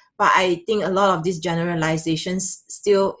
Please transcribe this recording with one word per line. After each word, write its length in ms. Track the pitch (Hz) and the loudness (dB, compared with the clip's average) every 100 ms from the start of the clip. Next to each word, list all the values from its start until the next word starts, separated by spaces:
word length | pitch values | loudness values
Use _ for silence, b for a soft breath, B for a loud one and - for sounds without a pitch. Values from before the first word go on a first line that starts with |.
| b - | b 0
But 140 | 190 180 | 2 4
I 280 | 185 175 - | 2 0 -2
think 160 | 214 | -2
a 60 | 170 | 0
lot 280 | 190 196 175 | 2 2 2
of 60 | |
these 160 | 170 170 | -2 -4
generalizations 1200 | 175 165 175 170 156 160 165 160 180 185 185 - - | -4 -2 -2 -2 -2 -2 -2 -4 -2 -4 -4 -8 -14
still 500 | - 208 196 196 - | -6 2 2 2 -4